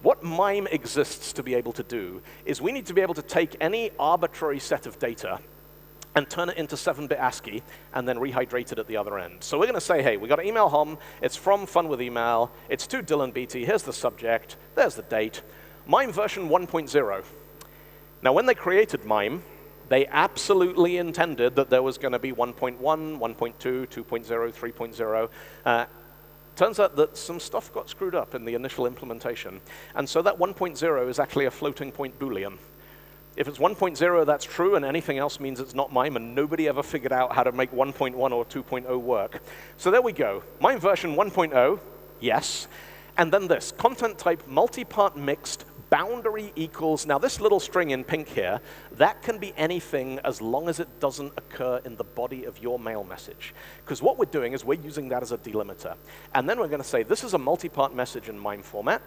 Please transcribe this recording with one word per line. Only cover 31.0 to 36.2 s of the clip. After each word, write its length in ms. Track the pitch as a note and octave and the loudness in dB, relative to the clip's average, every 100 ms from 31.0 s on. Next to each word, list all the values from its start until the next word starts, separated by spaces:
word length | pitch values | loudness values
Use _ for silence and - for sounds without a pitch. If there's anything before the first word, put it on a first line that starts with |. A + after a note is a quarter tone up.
| B2+ | 0
is 120 | B2+ | 0
actually 260 | C3+ D3 C3+ | 0 0 0
a 60 | |
floating 400 | - D3+ - C#3 | -2 -6 -6 -10
point 260 | - C3+ - | -8 -10 -6
Boolean. 400 | C#3 G2 G2 F#2 - - - - - - - - | -6 -6 -6 -10 -20 -20 -20 -20 -20 -20 -16 -4
If 100 | D3 | -4
it's 120 | C#3+ | 2
one 160 | F3 G#3 | 0 2
point 200 | F#3 C#3+ | -2 2
zero, 280 | F3 F3 D3+ | 4 4 4
that's 180 | D3 | 2
true, 320 | - - F3+ F#3+ | -2 0 2 2
and 80 | |
anything 360 | C#3 D#3+ D#3+ C#3 | 2 -2 -2 -2
else 200 | C#3+ - | -4 -4
means 200 | C#3 B2+ | -8 -8
it's 160 | C3 C3+ | -6 -4
not 180 | C#3 | 0
mime, 220 | B2+ C#3+ | 2 0
and 180 | B2+ | -2